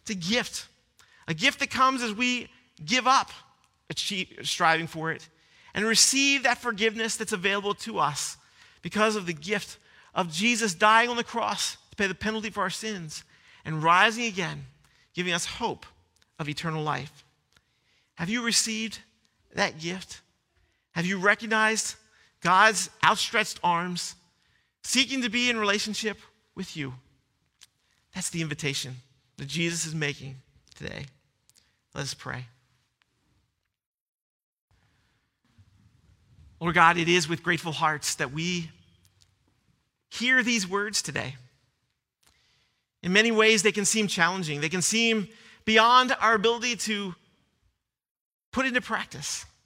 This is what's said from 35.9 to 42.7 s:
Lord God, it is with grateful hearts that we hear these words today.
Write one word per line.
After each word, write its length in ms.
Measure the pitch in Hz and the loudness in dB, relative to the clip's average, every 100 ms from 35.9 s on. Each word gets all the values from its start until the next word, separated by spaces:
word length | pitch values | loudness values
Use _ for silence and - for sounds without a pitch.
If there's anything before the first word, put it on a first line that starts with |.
| _ _ _ _ _ - - | _ _ _ _ _ -20 -4
Lord 140 | 165 | 2
God, 240 | 170 165 175 | 6 6 6
it 100 | 165 | 4
is 200 | 180 156 | 2 2
with 160 | 170 | -4
grateful 280 | - 165 170 | -2 -2 -2
hearts 440 | 143 156 151 - | -2 -2 0 -4
that 160 | - 139 | -4 -4
we 380 | 147 170 180 160 - _ _ _ _ _ _ _ _ _ _ _ _ _ | -4 -4 -4 -6 -14 _ _ _ _ _ _ _ _ _ _ _ _ _
hear 320 | - 240 262 | -4 4 4
these 260 | 233 233 185 | 4 0 0
words 340 | 196 208 202 | -4 -2 -4
today. 340 | - 147 120 143 - _ _ _ _ _ _ _ _ _ _ _ _ | -4 -6 -8 -12 -20 _ _ _ _ _ _ _ _ _ _ _ _